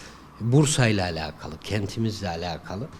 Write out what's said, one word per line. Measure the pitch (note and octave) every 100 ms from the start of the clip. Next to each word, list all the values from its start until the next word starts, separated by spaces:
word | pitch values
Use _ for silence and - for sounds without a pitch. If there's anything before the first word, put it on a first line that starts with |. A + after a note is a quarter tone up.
| - - - -
Bursa'yla | A#2 C3+ C#3+ - A#2 G2+
alakalı, | F2+ E2 D#2 - - D#2
kentimizle | - G#2 G2 A#2 A2+ F#2+ F#2+
alakalı | E2 F2 D#2+ - F#2 D3